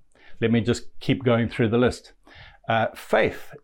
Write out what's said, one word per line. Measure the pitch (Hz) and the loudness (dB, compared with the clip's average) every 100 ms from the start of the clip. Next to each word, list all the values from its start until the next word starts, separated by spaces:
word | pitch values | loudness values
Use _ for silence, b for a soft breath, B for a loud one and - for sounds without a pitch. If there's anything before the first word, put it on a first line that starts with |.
| _ b b b | _ b b b
Let | 113 | 0
me | 117 | 2
just | 110 117 - - | 2 -2 -4 -6
keep | - 135 | -2 0
going | 123 117 113 | 2 2 0
through | - 117 | 0 0
the | 117 | 2
list. | 123 - - _ _ B B B - | 2 0 -12 _ _ B B B -2
Uh, | 113 117 | 0 0
faith | - - 214 185 - - - | -4 -2 2 2 -2 -12 -8